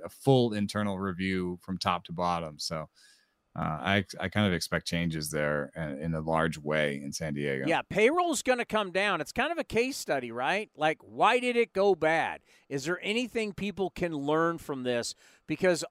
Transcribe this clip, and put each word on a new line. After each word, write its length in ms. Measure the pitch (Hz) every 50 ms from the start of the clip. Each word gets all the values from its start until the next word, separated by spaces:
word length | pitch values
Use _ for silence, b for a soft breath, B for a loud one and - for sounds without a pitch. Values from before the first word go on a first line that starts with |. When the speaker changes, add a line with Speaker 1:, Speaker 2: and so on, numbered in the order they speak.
| 78
Speaker 1:
a 40 | 85
full 440 | - - - 139 135 127 120 117 104
internal 440 | 104 101 98 - 104 104 104 98 92
review 600 | 98 98 90 85 95 95 95 92 90 90 90 87
from 160 | - - 95 87
top 280 | - 98 90 87 -
to 80 | - 87
bottom. 440 | 82 87 87 87 85 82 78 76 73
So, 320 | - - 85 78 76 b b b b b b b b b b b _ _ - 82
uh, 220 | 82 82 78 73
I, 240 | 65 90 98 101 92 - - -
I 100 | - 95
kind 180 | - 104 107 101
of 60 | 90
expect 340 | 82 - - - 85 - -
changes 420 | - 85 85 85 80 78 78 76
there 400 | 78 76 76 73 76 73 71 67 -
in, 280 | 80 82 76 69 69 78
in 100 | 82 82
a 80 | 78
large 360 | 78 80 80 80 80 80 78 80
way 440 | 73 73 76 78 76 73 71 71 71
in 80 | 71
San 220 | 71 - 82 78 73
Diego. 320 | 71 71 73 67 67 - -
Speaker 2:
Yeah, 140 | 165 143
payroll's 640 | 120 - - 185 214 247 311 359 359 349 302 214 -
gonna 200 | - 254 240 233
come 280 | - - 214 208 190
down. 280 | 170 185 196 208 190 160
It's 120 | 151 - -
kind 180 | - 247 302
of 60 | 339 330
a 60 | 254
case 340 | - - 220 240 262 277 -
study, 340 | - - 160 135 123 120
right? 380 | 113 120 127 147 175 202 214 - _
Like, 240 | - 151 156 156 -
why 380 | - 98 107 120 160 202 240 254
did 180 | 247 247 240 240
it 160 | 233 220 -
go 220 | 190 196 202 190
bad? 460 | 160 156 156 165 160 139 101 78 71 b b b b b -
Is 160 | 131 139 131
there 140 | 156 180 175
anything 520 | 180 185 208 233 254 220 - 233 220 208 180
people 360 | - 196 208 185 185 196 175
can 240 | - - 185 175 165
learn 440 | 143 139 143 156 160 165 170 170 160
from 240 | - - 147 135 127
this 320 | 123 123 120 113 - b b b b b b b -
because 340 | 156 - 185 185 180 160 165 -